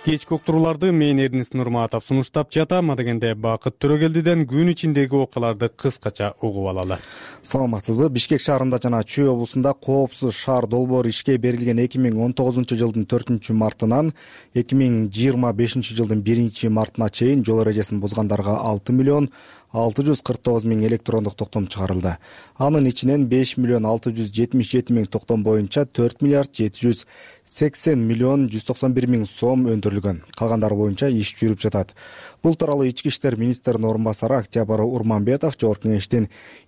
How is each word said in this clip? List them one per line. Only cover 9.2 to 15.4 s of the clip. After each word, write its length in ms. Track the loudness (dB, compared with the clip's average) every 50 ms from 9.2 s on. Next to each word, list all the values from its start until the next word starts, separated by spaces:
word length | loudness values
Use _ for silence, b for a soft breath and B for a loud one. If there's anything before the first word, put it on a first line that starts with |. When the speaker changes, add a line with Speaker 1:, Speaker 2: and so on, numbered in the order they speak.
| 2 2
Speaker 2:
облусунда 400 | 2 0 -2 -4 -2 0 0 0
коопсуз 640 | -2 _ -2 0 0 2 0 0 -2 -4 -4 -4 -4
шаар 300 | -4 -2 0 0 0 0
долбоор 420 | 0 0 -2 0 2 0 0 0 0
ишке 300 | -2 -2 0 0 0 2
берилген 420 | 2 0 0 0 0 0 2 2
эки 160 | 0 0 0
миң 240 | 0 0 2 2 2
он 160 | 0 0 0
тогузунчу 400 | 0 0 0 2 0 -2 -2 0
жылдын 320 | 0 0 0 0 -2 -2 0
төртүнчү 480 | -2 -2 0 0 -2 -2 0 0 0
мартынан 560 | 2 2 0 0 0 0 2 2 2 2 0 B B B B B B B B
эки 240 | _ -4 -2 2 2
миң 320 | 2 4 4 2 2 0 -2
жыйырма 460 | 0 0 2 2 2 2